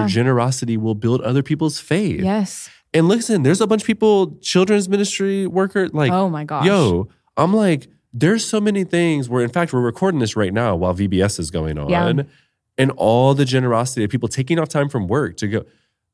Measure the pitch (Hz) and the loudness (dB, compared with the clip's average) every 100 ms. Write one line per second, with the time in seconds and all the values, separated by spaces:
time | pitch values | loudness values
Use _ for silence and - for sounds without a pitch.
0 | 107 107 127 123 123 127 117 113 110 107 | 2 2 2 2 0 -2 -2 -2 -2 -2
1 | 113 123 110 135 135 151 156 - - 170 | 0 0 0 0 0 -2 -2 -4 -4 -2
2 | 202 - 190 214 190 - - - _ 160 | -2 -2 -2 -2 -4 -8 -16 -20 _ 2
3 | 165 233 233 208 131 196 214 214 - 214 | 4 2 0 2 2 2 2 0 0 2
4 | 220 202 180 - - 180 190 208 185 202 | 4 4 0 -4 -2 2 2 0 0 0
5 | 202 - 196 196 185 180 190 208 185 151 | -2 -2 -2 -2 -2 -2 -2 -2 -2 0
6 | 135 185 190 151 147 147 160 196 120 87 | 0 2 0 -4 -6 0 2 4 2 2
7 | - _ _ - 165 214 202 147 - _ | -4 _ _ -2 2 2 2 0 -4 _
8 | _ 117 156 226 - 214 208 202 185 170 | _ 0 2 2 0 -2 0 0 0 0
9 | 170 151 120 123 120 175 170 127 120 113 | 2 0 -2 -2 0 -2 0 0 0 0
10 | 190 160 113 107 98 104 120 87 90 92 | 0 0 -2 0 -2 0 0 0 0 0
11 | 101 92 101 95 80 82 78 76 73 175 | 0 2 0 -2 -6 -4 -4 -4 -2 0
12 | 170 82 143 _ _ _ _ - 135 131 | 0 -2 -4 _ _ _ _ -2 0 2
13 | 101 117 131 139 135 131 127 117 127 - | 2 4 4 2 2 0 0 0 -2 -2
14 | 104 131 113 - 131 165 156 151 143 131 | -2 -2 -4 -4 -2 -2 -2 -2 -2 -4
15 | 90 131 110 90 104 107 - _ _ _ | -2 -2 -2 -4 -4 -4 -6 _ _ _
16 | _ | _